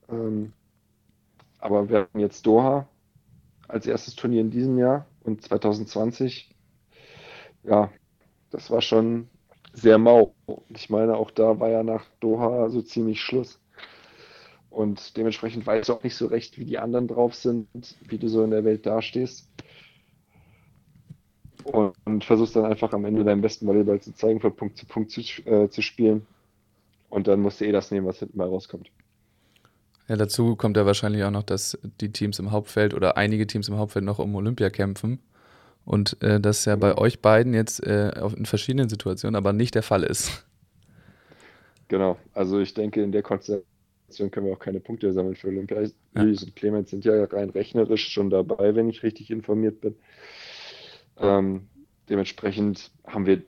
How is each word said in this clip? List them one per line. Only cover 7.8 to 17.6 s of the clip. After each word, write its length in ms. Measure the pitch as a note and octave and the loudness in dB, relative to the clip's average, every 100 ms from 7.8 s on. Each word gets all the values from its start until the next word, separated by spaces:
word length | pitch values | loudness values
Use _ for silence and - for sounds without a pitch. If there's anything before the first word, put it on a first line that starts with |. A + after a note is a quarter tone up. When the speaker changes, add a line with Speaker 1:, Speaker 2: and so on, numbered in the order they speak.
| G2+ - _ _ _ _ _ | 2 -4 _ _ _ _ _
Speaker 1:
das 200 | - - | -14 -4
war 120 | A#2 | -4
schon 480 | - A2+ A2+ A#2 A#2+ _ _ _ - | 2 2 2 -2 -8 _ _ _ -20
sehr 260 | - A2 A2 | 2 6 8
mau. 360 | A#2 A#2+ G#2 - - | 10 8 8 2 -14
Und 300 | - - A2 | -14 -16 -20
ich 120 | - | -4
meine, 260 | G#2+ A2+ G#2+ | 0 2 0
auch 140 | A2 | -2
da 280 | - A2 G#2+ | 2 2 2
war 100 | A2+ | 0
ja 120 | A2+ | 0
nach 240 | A2+ A2 - _ | -2 -4 -8 _
Doha 500 | A2+ A2+ A#2 B2 A2+ | -2 0 0 0 0
so 120 | A#2+ | -2
ziemlich 380 | A2+ A#2+ A2+ G#2+ | -4 -4 -2 -4
Schluss. 380 | - B2+ B2 - _ - - - - - - - - _ _ | -4 -4 -6 -10 _ -20 -20 -20 -20 -20 -20 -20 -20 _ _
Und 460 | - G#2+ G2 - - | -4 -4 -4 -8 -4
dementsprechend 500 | A2+ G#2+ A2+ A#2 - | -4 -4 -6 -8 -2
weißt 220 | A2 A2 | 0 0
du 60 | |
auch 80 | A#2 | -4
nicht 120 | B2 - | -6 -4
so 100 | A#2 | -2
recht, 320 | A#2 - - | -2 -6 -12
wie 60 | |
die 140 | B2 A#2 | -8 -6
anderen 300 | A2+ B2 B2 | -4 -2 -2
drauf 260 | A#2+ A#2+ | 0 0
sind, 340 | - B2+ A#2+ | 0 -2 -2